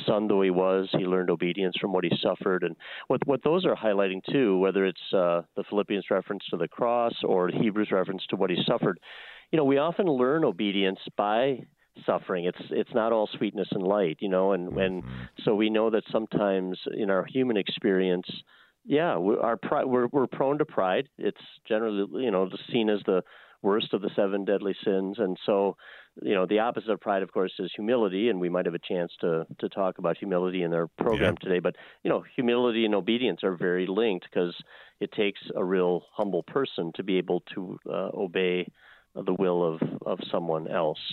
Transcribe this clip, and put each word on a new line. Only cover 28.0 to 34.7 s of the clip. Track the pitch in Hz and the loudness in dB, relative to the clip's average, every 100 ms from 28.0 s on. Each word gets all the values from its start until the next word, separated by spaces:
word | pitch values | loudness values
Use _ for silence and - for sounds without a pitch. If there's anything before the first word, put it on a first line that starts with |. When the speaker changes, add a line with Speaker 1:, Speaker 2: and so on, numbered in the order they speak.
| 104 95 117 | 2 2 0
Speaker 1:
And | 92 | 2
we | 90 | 0
might | 90 90 | 0 -2
have | |
a | 82 | -4
chance | - 92 85 - | -4 -4 -4 -4
to, | 90 82 80 - | -2 -2 -4 -8
to | 104 | -6
talk | - 95 92 | -2 -2 -2
about | 87 85 | -2 -2
humility | 101 90 92 90 | -2 0 0 0
in | 85 | 0
our | 85 82 - | 0 -2 -2
program | - 110 95 82 | 0 2 0 0
Speaker 2:
Yeah. | 95 | 0
Speaker 1:
today. | 90 | 0
But, | 90 - - - | 0 -4 -14 -6
you | - | -2
know, | 110 - - | -2 -2 -2
humility | 120 120 123 113 | 0 2 2 2
and | 110 | 2
obedience | 101 92 117 120 85 | 2 2 0 0 0
are | 98 87 | -2 0
very | 92 90 95 | 0 0 0
linked, | 95 117 90 - | 0 0 -2 -4
'cause | 98 87 - - | -2 -2 -4 -18